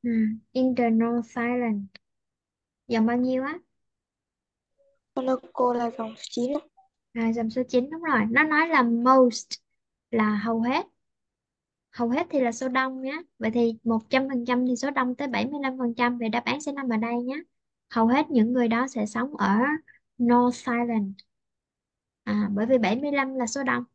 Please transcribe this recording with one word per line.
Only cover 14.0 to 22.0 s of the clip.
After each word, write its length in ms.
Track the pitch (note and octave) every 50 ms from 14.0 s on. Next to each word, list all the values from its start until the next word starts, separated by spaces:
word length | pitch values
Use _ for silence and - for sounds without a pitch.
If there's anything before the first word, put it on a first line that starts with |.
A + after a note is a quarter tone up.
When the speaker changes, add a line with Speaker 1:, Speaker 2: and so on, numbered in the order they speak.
| A3+ _
Speaker 1:
trăm 180 | - C4 C4+ C4+
phần 160 | C#4 B3 A#3
trăm 200 | A#3+ B3 B3 B3+ B3
thì 80 | B3+
số 160 | A#3 - C#4
đông 240 | C#4+ C4+ C4 B3 B3
tới 120 | - C#4+ C#4
bảy 180 | A#3+ G3+ G#3+
mươi 140 | C4 D4 D4 C#4
lăm 140 | C4 C4 C4
phần 160 | B3+ A#3+ A#3 -
trăm. 200 | B3 A#3+ B3 A#3+
Vậy 120 | A#3 A3
đáp 160 | G#3+ A#3+ A#3+
án 160 | A#3 B3 D4
sẽ 100 | - D4
nằm 180 | C#4+ C#4 C4+ B3+
ở 80 | A3+ A3
đây 180 | A3 A3+ A#3 A#3+ B3
nhé. 120 | B3 C4+ D4+ F4 _ _ _ _ _ _ _ _ _
Hầu 180 | - A#3+ G#3+ A#3
hết 220 | B3 C#4 D#4 D4+
những 240 | D4+ A#3+ G#3+ A3+ B3
người 140 | B3+ A#3+ A3+
đó 200 | A3+ A#3 B3+ C4+
sẽ 180 | - A#3+ G#3
sống 320 | G#3 - A3+ A#3+ C#4+ D4 -
ở 220 | G3+ G3 G3 G#3+ B3 C#4+ D4+ D#4+ _ _ - _ _ _ _ _ A#3+
North 340 | A#3 A#3+ A#3+ B3 B3 B3 -
Island. 540 | - B3+ A#3+ A#3+ A#3+ A#3+ A#3 A3 G3+ G3 G3 - - _ _ _ _ _ _ _ _ _ _ _ _ _ _ _